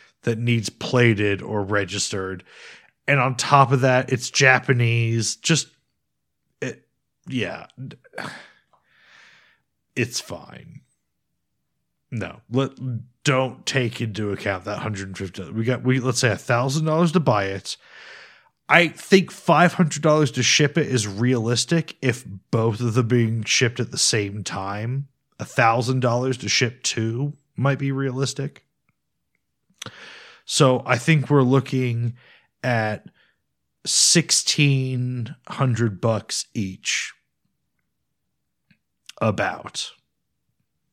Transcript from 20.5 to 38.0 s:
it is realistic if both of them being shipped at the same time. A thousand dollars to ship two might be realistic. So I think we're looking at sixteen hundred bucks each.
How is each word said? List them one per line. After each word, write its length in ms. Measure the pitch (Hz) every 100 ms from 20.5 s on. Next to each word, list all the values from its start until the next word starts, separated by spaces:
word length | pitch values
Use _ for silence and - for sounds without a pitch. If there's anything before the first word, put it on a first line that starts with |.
| - 147 165
it 100 | 135
is 180 | 123 104
realistic 920 | 98 123 127 110 120 - 170 156 -
if 240 | 131 117 - 98 _
both 300 | 117 113 104
of 140 | 120
them 160 | 110 117
being 340 | 123 113 117
shipped 380 | 104 - 123 120
at 100 | 117
the 60 | -
same 480 | - 113 101 104 95
time. 640 | 98 95 101 113 135 139 _ _ -
A 60 |
thousand 560 | 101 - 117 117 117 131
dollars 380 | 123 120 131 127
to 100 | 104
ship 340 | - 120 123
two 520 | - - 113 117 147 - _ -
might 200 | 131 139
be 140 | 139
realistic. 720 | 135 135 127 135 - 139 - _ _ _ _ _ _ _ _ _ _ _ - - - - - - - -
So 380 | - 139 127 127
I 120 | 123
think 320 | - 156 123
we're 120 | 143
looking 720 | 127 135 127 131 123 117 120 123 _ _ _ _
at 460 | 131 120 107 104 - _ _ _ _ _ _ _ -
sixteen 1500 | - - 170 - - - - 143 135 131 127 123 123 117 - -
hundred 500 | - 135 113 117 92
bucks 460 | 117 110 - - -
each. 600 | - 95 92 - - - - _ _ _ _ _ _ _ _